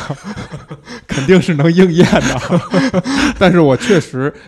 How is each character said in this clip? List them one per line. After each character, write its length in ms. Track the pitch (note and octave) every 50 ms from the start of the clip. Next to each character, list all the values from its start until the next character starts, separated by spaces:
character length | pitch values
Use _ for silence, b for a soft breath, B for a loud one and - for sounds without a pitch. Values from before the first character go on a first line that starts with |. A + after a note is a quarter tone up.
| - - C#3+ - - G3 G#3+ - - -
<laughs> 560 | - - - - D#3 - - - - - -
肯 180 | - - C#3 C3
定 160 | D3+ F#3 F3+
是 140 | - - E3
能 180 | C#3+ C#3+ E3
应 200 | E3+ F3+ F#3+ F3+
验 120 | D#3 E3+ F3+
的， 1000 | - G#3 D#3 - C4 C#3 B2+ - - F3+ E3+ - - - - C4+ B3+ G#3 F#3
<laughs> 360 | - B3+ C4+ C#4 C#4+ D4 A#3+ -
但 140 | G3+ F#3
是 80 | F#3 F3
我 160 | D#3+ C#3 B2+
确 240 | A#2+ - - G3+ D#3
实， 340 | - - - B2+ C3+ D3 B B B